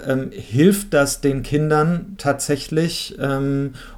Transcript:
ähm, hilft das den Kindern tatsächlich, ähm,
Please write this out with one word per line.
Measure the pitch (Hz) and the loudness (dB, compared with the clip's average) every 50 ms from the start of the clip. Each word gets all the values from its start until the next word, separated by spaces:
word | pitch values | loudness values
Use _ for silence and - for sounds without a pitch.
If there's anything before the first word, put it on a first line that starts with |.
| - | -2
ähm, | - 135 135 131 127 | -2 -2 -2 -2 -6
hilft | - - - - 110 135 156 202 220 202 - - - | -10 -12 -10 -2 2 6 6 6 6 4 0 0 2
das | 143 139 139 - - | 2 4 2 0 0
den | - 139 135 135 | 0 0 0 0
Kindern | - - 147 147 156 151 151 151 151 165 175 170 - - - - | -2 -2 0 0 2 2 2 4 4 2 0 -2 -4 -8 -12 -2
tatsächlich, | - 143 139 139 - - 143 143 - - 160 156 165 160 - - - - - - | -2 -2 0 0 0 -2 -2 -2 -2 -2 0 0 0 0 -2 -6 -8 -10 -8 -6
ähm, | 143 139 135 135 139 139 139 139 139 139 - - - - - | -4 -2 -2 0 0 0 0 0 -2 -4 -6 -12 -16 -18 -18